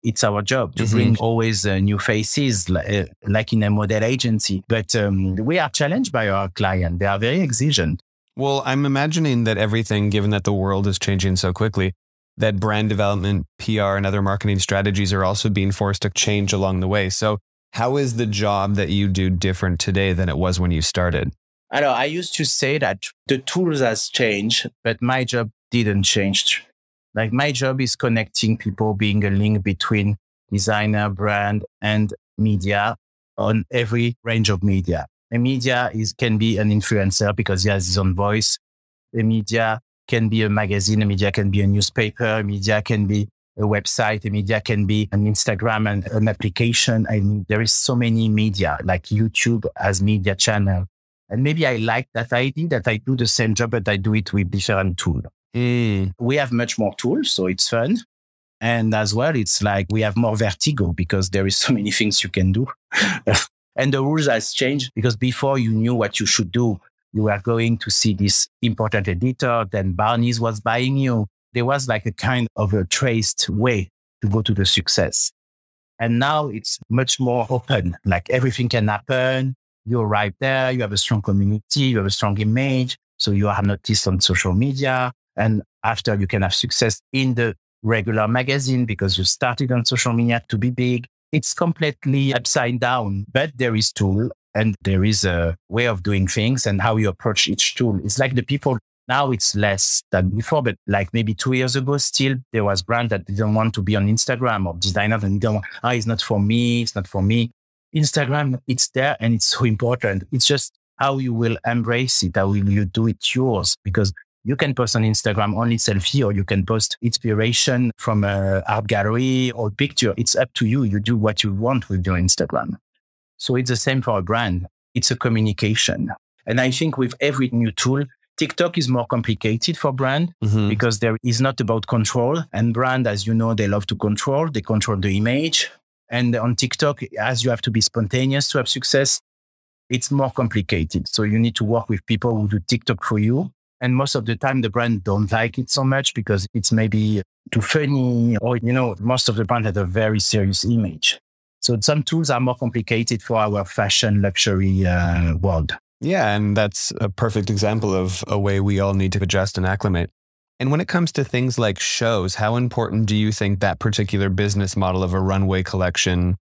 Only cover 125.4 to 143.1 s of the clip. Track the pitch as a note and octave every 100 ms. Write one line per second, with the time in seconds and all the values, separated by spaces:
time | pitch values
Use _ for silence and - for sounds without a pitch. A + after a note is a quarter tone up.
125.4 | A2 G2 G#2+ G#2+ - - - - _ _
126.4 | - A#2 B2+ C3 D#3+ C3 B2+ - C#3+ C3+
127.4 | B2+ A#2+ A2+ - B2 C3+ C#3 _ _ -
128.4 | D#3 - E3+ F3 B2+ B2+ A#2 B2 A2+ G#2+
129.4 | A2 A2 - D#3+ D3 C3 C3 C#3+ E3+ -
130.4 | A2 G#2+ G#2 G#2+ A#2+ G#2 A#2 A2 B2+ A2+
131.4 | C3+ B2 A2 A2+ - A#2+ G#2+ C3 A#2+ E3
132.4 | D#3+ F#2+ A#2 A2+ B2+ C3 A#2 G#2 G2+ A2+
133.4 | A2+ A2 G#2 G#2 - G2 G#2 G#2 - C#3
134.4 | D#3+ B2+ - G#2+ A2 G2+ G2 G2 A2 C3+
135.4 | D#3+ - - - _ _ _ A#2+ A#2+ A#2
136.4 | A#2 A#2 B2+ - D3 - B2 - A2+ A#2+
137.4 | A#2+ A#2 - A2+ - - G#2 B2+ C3 C#3
138.4 | - C#3 A#2+ C3 - C#3 C3+ - _ _
139.4 | _ _ _ _ _ B2 - C#3 C3+ -
140.4 | A#2+ G#2+ F#2 F#2 D#2+ F2+ - - G#2 A2
141.4 | A#2 - G#2+ A#2 - G#2 - A2 B2 A2+
142.4 | G#2 G#2 - A#2+ - G#2+ -